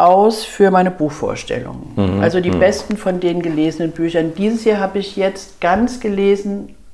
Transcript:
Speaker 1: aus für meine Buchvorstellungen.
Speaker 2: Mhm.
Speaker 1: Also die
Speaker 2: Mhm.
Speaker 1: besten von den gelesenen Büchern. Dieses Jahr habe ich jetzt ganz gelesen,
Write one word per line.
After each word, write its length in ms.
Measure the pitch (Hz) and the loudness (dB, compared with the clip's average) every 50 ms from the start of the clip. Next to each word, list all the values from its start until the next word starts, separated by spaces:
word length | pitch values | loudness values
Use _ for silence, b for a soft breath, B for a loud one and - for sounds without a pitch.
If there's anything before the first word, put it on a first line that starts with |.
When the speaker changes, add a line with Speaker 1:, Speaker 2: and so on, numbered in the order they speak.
| 165 | 4
Speaker 1:
aus 400 | 175 180 190 208 226 226 220 - | 6 6 6 6 4 2 0 -4
für 260 | - - - 202 190 185 | -8 0 2 4 4 6
meine 180 | 185 185 185 | 4 2 2
Buchvorstellungen. 1000 | 180 - 151 147 143 - 117 101 107 - - - - 120 - 92 - - - - - | 0 -2 -2 -4 -2 -4 -4 -4 -4 -6 -6 -6 -6 -6 -6 -8 -10 -12 -14 -8 -2
Speaker 2:
Mhm. 260 | - 101 95 95 98 | 0 0 2 2 2
Speaker 1:
Also 200 | - - 170 180 | 2 2 2 2
die 100 | 175 180 | 0 0
Speaker 2:
Mhm. 80 | - 165 | 2 2
Speaker 1:
besten 380 | 175 196 208 - - - 214 | 4 2 2 0 -4 -6 -6
von 240 | 202 - 190 180 180 | -4 -2 -2 -2 0
den 220 | 180 175 170 175 165 | 0 0 0 0 -2
gelesenen 500 | 170 156 151 156 160 156 - 170 160 160 | -2 0 0 0 0 0 -2 -4 -4 -2
Büchern. 400 | - 165 165 165 170 160 165 160 | -2 -2 0 0 0 0 0 -2
Dieses 280 | - 196 214 233 220 - | -2 0 0 0 0 2
Jahr 160 | 226 208 196 | 0 2 2
habe 180 | 196 190 - 202 | 0 -2 -2 -4
ich 160 | 196 196 - | -6 -6 -4
jetzt 460 | 196 190 190 190 - - - - - | -2 -2 -2 -2 -6 -12 -18 -10 -4
ganz 400 | - 170 185 202 233 247 - - | 0 0 2 2 0 0 -2 -4
gelesen, 760 | - 214 202 196 196 196 202 196 202 202 202 202 - - - - - - | -6 -4 -2 0 2 2 2 2 0 -4 -6 -8 -8 -12 -16 -20 -20 -20